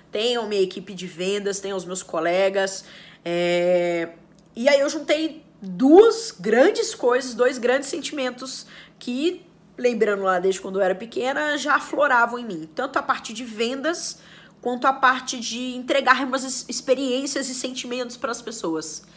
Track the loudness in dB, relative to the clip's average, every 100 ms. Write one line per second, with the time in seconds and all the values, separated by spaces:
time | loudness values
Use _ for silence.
0 | -10 -4 -2 -2 -2 0 0 -2 -12 -12
1 | -12 -6 -4 -2 -2 -4 -6 -6 -6 -8
2 | -6 -2 0 2 2 2 -2 -4 -12 -20
3 | -20 -12 -4 0 2 2 4 4 2 -2
4 | -4 -10 -20 -20 _ -2 4 4 4 -2
5 | 0 0 -2 -6 -20 -16 -10 2 8 10
6 | 10 6 -2 -6 2 6 6 4 -2 0
7 | 2 2 0 0 0 0 0 0 -2 -6
8 | -6 -6 -6 -6 -10 -12 -12 -20 -20 -14
9 | -8 -2 -2 -2 -10 _ -20 -2 0 2
10 | 0 2 0 2 2 0 -2 0 0 0
11 | -6 -4 -4 -2 -2 -2 0 0 0 0
12 | 4 4 2 0 -8 -10 -8 -6 -4 -2
13 | -2 -4 -6 -12 -10 -4 -4 -2 -4 -4
14 | -6 -10 -16 -20 -20 _ -6 -2 0 2
15 | 2 2 -4 -8 -8 -6 -6 -6 -2 2
16 | 4 2 2 -2 -2 -6 -6 -4 0 0
17 | 0 -2 -2 -4 -4 -4 -6 -8 -8 -8
18 | -8 -8 -8 -8 -10 -8 -4 -4 -6 -12
19 | -16